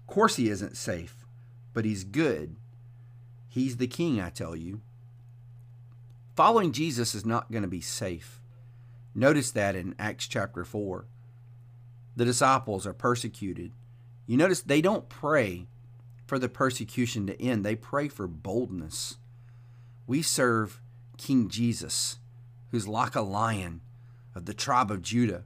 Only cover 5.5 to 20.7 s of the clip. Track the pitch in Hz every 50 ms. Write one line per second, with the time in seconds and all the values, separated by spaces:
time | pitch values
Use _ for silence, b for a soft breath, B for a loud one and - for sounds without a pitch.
5.5 | - - - - - - - - - - - - - - - - - - 160 202
6.5 | 233 226 196 165 117 135 156 165 135 120 117 113 - 104 101 113 113 117 - -
7.5 | 113 113 101 95 95 90 - - - - 113 95 87 85 - - - - - -
8.5 | B B B B B B B B B B B B - - 120 139 156 147 131 -
9.5 | - 110 101 98 95 92 87 92 - - 104 107 104 - - - - 113 101 98
10.5 | - 85 87 - - 107 104 98 90 92 - - - B B B B B B B
11.5 | B B B B B - - - - - - - - - 120 120 123 123 143 131
12.5 | 135 131 120 - 104 95 92 101 90 - - 123 123 120 - 117 - - 104 95
13.5 | 87 85 85 - - - - B B B B B B B - - 113 127 160 190
14.5 | 180 - - - 143 151 156 190 220 196 - - - - - 143 156 147 117 101
15.5 | 90 87 90 - - - - - - - - - - - - - 139 131 127 120
16.5 | - - 139 131 123 - 113 110 - 127 123 117 - 110 101 98 92 - 117 127
17.5 | 123 107 95 104 113 113 - - - 139 147 143 139 - 101 90 82 78 - 98
18.5 | 95 120 127 113 98 90 78 78 - - - - - - - B B B B B
19.5 | B B B B B B B B B B B - 123 147 165 - - - 135 123
20.5 | 117 113 110 98